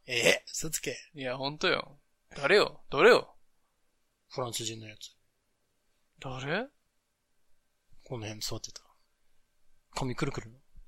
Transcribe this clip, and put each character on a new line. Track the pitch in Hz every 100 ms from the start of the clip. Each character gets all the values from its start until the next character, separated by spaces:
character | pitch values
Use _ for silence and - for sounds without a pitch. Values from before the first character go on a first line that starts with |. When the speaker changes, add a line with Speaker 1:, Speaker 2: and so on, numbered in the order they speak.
| -
Speaker 1:
え？ | 120 123 - -
嘘 | - 160
つ | -
け。 | 147 120 - 147
Speaker 2:
い |
や、 | 131 135
ほ | 135
ん | 156
と | 185
よ。 | 143 - - _ _ _ -
誰 | 143 202
よ？ | - - -
ど | 135
れ | 208
よ？ | 190 - - - _ _ _ _ _ _ _ _
Speaker 1:
フ | -
ラ | 123
ン |
ス | 107 110
人 | 110
の | 107
や | 101
つ。 | - _ _ _ _ _ _ _ _ _ _ _
Speaker 2:
誰？ | 135 127 135 185 269 _ _ _ _ _ _ _ _ - _ _ _ -
Speaker 1:
こ | - 123
の | 107
辺 | 107
座 | - 113
っ |
て | -
た。 | - _ _ _ _ _ - _ _ - - _ -
髪 | 131 120
く | 139
る |
く | 127
る | 110
の。 | 123 _ -